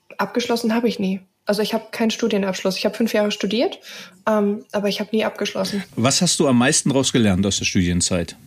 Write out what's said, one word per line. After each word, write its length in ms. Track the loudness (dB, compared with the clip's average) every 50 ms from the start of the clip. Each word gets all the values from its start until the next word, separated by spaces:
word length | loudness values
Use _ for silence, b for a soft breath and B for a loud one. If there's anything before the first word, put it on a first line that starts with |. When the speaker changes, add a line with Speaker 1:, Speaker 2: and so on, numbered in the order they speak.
| _ -12 -8 -6
Speaker 1:
abgeschlossen 560 | -6 -4 -2 -2 -2 -2 -2 0 0 0 0
hab 100 | 2 0
ich 140 | 0 0 0
nie. 220 | -2 -2 -4 -4 -8 _ _ _ -4 -2
Also 140 | -2 0
ich 120 | 0 -2 -2
hab 180 | -4 -4 -6
keinen 180 | -4 0 0 0
Studienabschluss. 640 | 0 0 0 0 0 0 0 -2 -2 -2 -2 -4 -2
Ich 80 | 0 -2
hab 120 | -2 0
fünf 160 | 0 -2 0
Jahre 180 | 2 0 0 0
studiert, 480 | -2 -2 -4 -2 0 0 0 0 -2 -6 B B B B B B B B -2 0
ähm, 360 | 2 2 2 0 0 -4 -6 _
aber 160 | -4 -2 -2 -2
ich 120 | -2 -4
hab 120 | -4 -2
nie 120 | 0 0 0
abgeschlossen. 600 | 0 -2 -4 -6 -4 -4 -4 -4 -4 -4 -6 -6 -6 -2
Speaker 2:
Was 260 | 0 2 2 4 4
hast 200 | 2 2 2 2
du 80 | 2 4
am 100 | 4 4
meisten 300 | 4 4 2 2 2 2
daraus 240 | 2 2 2 2
gelernt 340 | 2 4 4 4 4 2 2
aus 120 | 0 0 -2
der 60 | -2
Studienzeit? 720 | 0 0 2 2 2 2 0 0 0 0 -2 -2 -4 -8 -14 -8